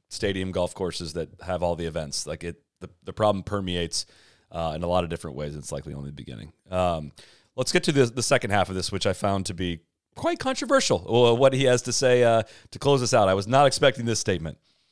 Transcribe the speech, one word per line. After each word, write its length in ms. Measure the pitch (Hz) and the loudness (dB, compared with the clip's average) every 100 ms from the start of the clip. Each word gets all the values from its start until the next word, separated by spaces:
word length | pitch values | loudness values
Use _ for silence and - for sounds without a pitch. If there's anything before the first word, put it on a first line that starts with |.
| _ | _
stadium 440 | - 104 95 92 | -6 -4 -4 -4
golf 220 | 90 87 | -2 -4
courses 400 | - 92 - 82 | -4 -8 -6 -8
that 160 | 80 76 - | -8 -10 -12
have 200 | 87 90 | -8 -4
all 100 | 87 | -2
the 120 | 85 82 | -2 -4
events. 380 | 80 73 - | -6 -8 -8
Like, 200 | 73 78 | -8 -10
it, 180 | 85 82 _ _ | -10 -12 _ _
the, 100 | 92 _ | -20 _
the 100 | - | -16
problem 300 | - 107 98 | 0 0 0
permeates, 640 | 87 104 92 87 85 - - _ _ _ _ | -4 -6 -4 -4 -4 -6 -8 _ _ _ _
uh, 220 | 82 82 78 | -6 -6 -4
in 80 | |
a 20 | 87 | 0
lot 160 | 90 | 0
of 80 | 87 | 0
different 260 | 82 78 65 | -6 -8 -8
ways. 200 | 73 76 | -8 -8
It's 160 | 67 | -10
likely 200 | 71 71 | -10 -10
only 180 | 71 71 | -12 -12
the 40 | |
beginning. 380 | 71 69 58 - _ _ | -14 -14 -14 -16 _ _
Um, 400 | 92 90 82 73 - - _ _ - | 0 0 0 -8 -16 -20 _ _ -6
let's 160 | 127 | -2
get 100 | 180 | 0
to 80 | 175 | 2
the, 160 | 143 120 | 2 2
the 160 | 123 | 2
second 280 | - 131 113 | 0 0 2
half 180 | 101 92 | 0 0
of 80 | 95 | -2
this, 160 | 87 | -4
which 160 | 98 101 | -2 -2
I 40 | |
found 340 | 92 104 98 92 | 0 0 0 -2
to 80 | |
be 260 | 87 90 85 _ _ _ - | -4 -4 -6 _ _ _ -6
quite 220 | 330 339 | -4 -2
controversial, 600 | 262 262 262 269 - 90 - | -4 -6 2 2 2 -2 2
uh, 260 | 117 120 | 6 6
what 180 | 117 135 | 6 4
he 120 | 131 | 4
has 180 | 135 123 | 2 2
to 100 | 127 | 0
say, 300 | - 131 123 | 0 4 6
uh, 220 | 120 113 107 - _ | 6 4 0 -10 _
to 80 | - | -4
close 240 | 139 139 | 2 2
us 100 | 123 | 4
out. 160 | 123 98 | 4 4
I 60 | |
was 140 | 98 98 | 2 2
not 180 | 131 143 | 4 4
expecting 380 | - 143 - 117 | 6 2 2 -2
this 140 | 113 | -2
statement. 380 | - 90 80 69 _ _ _ | 0 -2 -4 -12 _ _ _